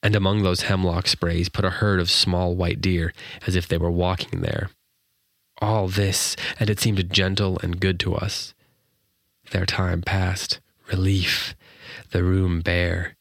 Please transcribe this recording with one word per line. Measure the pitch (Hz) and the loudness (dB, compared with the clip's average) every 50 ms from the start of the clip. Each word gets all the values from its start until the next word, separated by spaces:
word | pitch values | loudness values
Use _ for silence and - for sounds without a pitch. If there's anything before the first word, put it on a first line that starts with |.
| - | 2
and | 104 104 | 2 2
among | 104 98 95 98 107 101 | 4 4 4 2 4 4
those | 92 90 90 - | 2 2 2 0
hemlock | - 101 92 92 90 82 87 92 - | 0 0 2 2 2 0 0 0 0
sprays | - - - 85 85 85 87 90 | -2 0 0 0 0 0 0 -2
put | - - - | -2 -2 -2
a | 95 | -2
herd | 90 - - 104 101 92 | 0 0 0 2 2 2
of | 87 87 | 2 2
small | - - - - 90 90 92 90 87 | 2 2 2 2 2 0 0 0 0
white | 92 90 85 - 101 | 0 0 0 0 0
deer, | - 95 92 87 82 82 - - - - - - - - | 0 0 2 2 0 -2 -4 -8 -14 -18 -18 -8 -4 -2
as | 92 | 0
if | 92 85 - | 0 0 0
they | - 85 | -2 0
were | 85 87 | 0 0
walking | 85 87 87 90 92 92 - - - 87 | 2 2 2 0 0 -2 -4 -6 -4 -4
there. | 82 80 - - - - _ _ _ _ _ _ _ _ _ _ _ _ _ _ _ _ _ - | -2 -2 -2 -2 -4 -6 _ _ _ _ _ _ _ _ _ _ _ _ _ _ _ _ _ -4
All | - 107 110 110 95 92 | -2 0 0 0 0 0
this, | 92 98 101 98 92 - - - - - - - - - | 0 0 0 2 0 0 -2 -4 -4 -6 -6 -8 -4 -2
and | 117 104 | 0 0
it | 107 - | 0 0
seemed | - 117 107 95 92 87 | 0 0 2 0 -2 0
gentle | 92 - 95 95 95 98 101 95 92 - - | 2 2 2 2 2 2 0 0 0 -2 -2
and | 90 85 87 | -4 -4 0
good | 92 95 92 87 | 0 0 0 0
to | - 92 87 | -2 -2 -2
us. | - - 107 - - - - - _ _ _ _ _ _ _ _ _ _ _ _ _ _ _ _ _ _ - | -2 -2 -4 -6 -6 -10 -12 -16 _ _ _ _ _ _ _ _ _ _ _ _ _ _ _ _ _ _ -4
Their | - 90 92 | -2 -2 0
time | 90 - - 95 90 90 85 | 0 0 0 0 0 0 -2
past, | 87 - 98 95 92 92 92 90 - - - - _ _ _ _ _ - | -2 0 0 0 2 0 0 -2 -4 -6 -6 -8 _ _ _ _ _ -6
relief, | - 92 92 95 98 95 92 - - - - - - - _ - - - - - - - - - | -2 0 2 2 2 2 2 0 -2 -2 -4 -6 -10 -14 _ -20 -20 -20 -20 -18 -18 -18 -20 -4
the | - 90 90 | -2 0 2
room | 90 92 95 95 90 87 85 | 4 4 4 2 2 0 0
bare. | 85 87 87 87 87 87 87 87 85 - - _ | 0 0 0 2 2 0 0 -2 -4 -6 -10 _